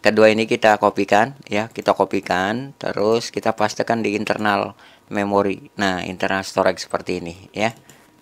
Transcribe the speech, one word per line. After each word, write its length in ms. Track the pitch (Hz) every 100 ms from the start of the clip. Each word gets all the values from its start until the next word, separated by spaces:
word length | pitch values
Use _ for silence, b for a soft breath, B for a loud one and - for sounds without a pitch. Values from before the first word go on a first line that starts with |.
kedua 300 | 107 107 110
ini 160 | 107 110
kita 260 | 120 110 104
kopikan 580 | 104 98 101 101 120 139 -
ya, 240 | 104 113
kita 240 | - - 98
kopikan, 800 | 95 101 - 90 95 113 139 -
terus 560 | - - 104 113 -
kita 240 | - 113 -
pastekan 480 | 107 - - 117
di 160 | 107 101
internal 560 | 104 104 107 101 104 - B B _
memori. 640 | 104 101 101 101 92 143 -
Nah, 240 | 101 92
internal 400 | 87 90 95 95
storage 420 | 95 - 95 90 -
seperti 380 | 95 - 90
ini 260 | 87 87 98 -
ya. 160 | 110 117 b b b _